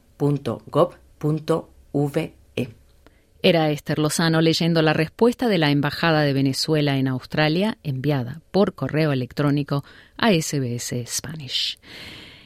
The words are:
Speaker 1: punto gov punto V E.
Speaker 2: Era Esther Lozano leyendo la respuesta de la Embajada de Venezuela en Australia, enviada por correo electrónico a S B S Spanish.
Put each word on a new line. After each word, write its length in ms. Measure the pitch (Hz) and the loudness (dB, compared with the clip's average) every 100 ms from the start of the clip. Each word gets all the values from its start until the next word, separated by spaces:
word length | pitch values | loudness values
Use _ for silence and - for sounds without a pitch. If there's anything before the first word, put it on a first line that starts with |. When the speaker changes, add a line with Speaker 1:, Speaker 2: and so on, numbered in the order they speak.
| _ - | _ -2
Speaker 1:
punto 460 | 143 143 127 110 - | 0 0 -2 -6 -4
gov 280 | 147 - - - _ | 0 0 -2 -20 _
punto 520 | 151 156 156 165 - - - | -2 -2 -2 -2 -4 -18 -6
V 420 | 143 143 156 156 - _ - | -2 -2 -2 -6 -10 _ -6
E. 140 | 123 - _ _ - _ _ _ | -6 -8 _ _ -20 _ _ _
Speaker 2:
Era 260 | 190 165 156 | 2 4 2
Esther 300 | 147 - 147 | -2 -2 -2
Lozano 420 | 151 - 165 160 | 0 0 2 4
leyendo 400 | 165 160 165 165 | 4 2 2 2
la 120 | 156 | 2
respuesta 540 | 156 156 - 233 240 240 | 2 -2 2 2 2 0
de 120 | 185 | 2
la 100 | 147 | 2
Embajada 540 | 143 143 - 170 156 | 2 0 0 0 2
de 100 | 147 | 2
Venezuela 640 | 135 135 135 - 156 147 135 | 2 0 0 0 0 2 0
en 100 | 131 | 0
Australia, 720 | 127 - - 151 165 208 - | -4 -4 0 0 2 -2 -4
enviada 580 | 156 131 139 139 120 156 - | -6 -2 0 0 -2 -10 -2
por 240 | 185 196 | 2 2
correo 380 | - 131 151 160 | 0 -4 0 0
electrónico 720 | 131 123 - 147 143 139 143 - - - - | 0 -2 -2 0 0 0 -4 -6 -18 -20 0
a 140 | 233 | 2
S 280 | 170 - 143 | 2 0 -4
B 140 | 123 120 | -4 -6
S 300 | - 123 117 | -6 -6 -6
Spanish. 720 | - - 160 131 - - - - - - - - - | -8 -8 -12 -8 -6 -6 -8 -16 -18 -18 -18 -20 -20